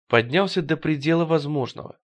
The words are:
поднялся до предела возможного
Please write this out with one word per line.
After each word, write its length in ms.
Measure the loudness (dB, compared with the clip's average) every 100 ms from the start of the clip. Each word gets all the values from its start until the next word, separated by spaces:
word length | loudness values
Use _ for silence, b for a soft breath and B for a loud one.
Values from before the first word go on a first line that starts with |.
| _
поднялся 540 | 2 2 0 0 -2
до 140 | -2 -2
предела 480 | 0 0 2 2
возможного 760 | 2 0 0 -4 -4 -8 -16 -18